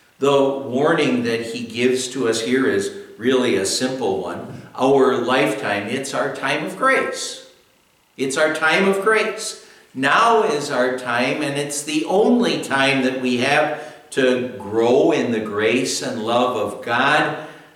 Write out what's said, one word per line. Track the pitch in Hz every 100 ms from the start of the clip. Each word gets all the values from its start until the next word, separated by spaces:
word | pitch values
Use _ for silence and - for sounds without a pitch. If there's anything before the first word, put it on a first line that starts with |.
| _ _
The | 135 139
warning | 135 - 120 127 151 165 135 123
that | - - 117
he | 120
gives | 117 117 123 127 -
to | 135 113
us | 110
here | 123 131 127
is | 98 98 - - -
really | 120 131 113 95
a | 98
simple | - 127 131 110 190
one. | - 104 123 - - -
Our | 135 139 123 120
lifetime, | 120 135 147 - 107 104 104
it's | 131 135
our | 135 135 135
time | 135 151 -
of | -
grace. | 262 247 - - - - - _ _ _ _ _ _ -
It's | 135 156
our | 156
time | 156 156 175 196
of | -
grace. | 220 214 214 - - - - - _
Now | 127 143 175 233 226
is | 196 147 143
our | 127 127 127
time, | 123 120 131 151
and | 143 139
it's | 143 -
the | 156 156 -
only | 185 240 240 180 147
time | - 135 135 135
that | 127 127
we | 127 123
have | 135 147 151 - - - -
to | 139 127 123 120 104
grow | 98 110 117 135 160
in | 147 123
the | 113
grace | 107 104 110 123 131 -
and | 131 117 110
love | 120 127 110
of | 104 95
God | 120 120 135 151 151 - - - -